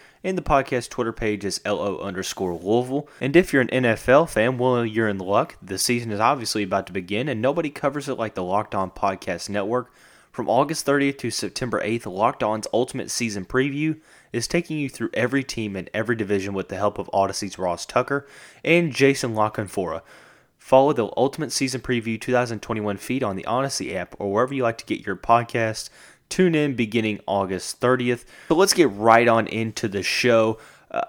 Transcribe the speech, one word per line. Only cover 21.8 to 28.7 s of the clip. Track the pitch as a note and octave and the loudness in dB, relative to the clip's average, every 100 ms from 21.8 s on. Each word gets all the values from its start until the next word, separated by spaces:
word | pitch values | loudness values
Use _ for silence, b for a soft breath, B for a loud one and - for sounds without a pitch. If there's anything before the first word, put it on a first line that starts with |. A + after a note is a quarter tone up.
Preview | - B2 A2 A2 | -2 -2 -2 -4
two | - | 0
thousand | B2 B2 A2 | 0 0 -4
twenty-one | - A2 G#2 G2 | -6 -4 -2 -4
feed | - C3 | -4 -2
on | A2+ F#2+ | -2 -4
the | - | -2
Odyssey | A#2+ C3+ - C#3+ - | -2 -2 -4 -6 -6
app | F2+ - | -8 -8
or | G2+ | -2
wherever | G2+ B2+ | 0 0
you | C#3 | 0
like | A#2+ A2+ | -2 -2
to | - | -6
get | A2 | -6
your | - F#2+ | -6 -6
podcasts. | - A#2 A#2 A#2+ A2+ A2 - B B B - | 2 2 2 -2 -2 -4 -10 B B B -8
Tune | - F#3 D#3+ | 2 4 4
in | D3 A#2+ | 0 0
beginning | A2 A2+ A2 G#2 - | 0 0 0 -2 -2
August | G2 F#2+ F#2 - - | 0 0 -4 -6 -2
thirtieth. | B2 B2+ B2 A#2+ - B B | 2 2 2 -2 -4 B B
But | D#3+ | 4
let's | G3 | 4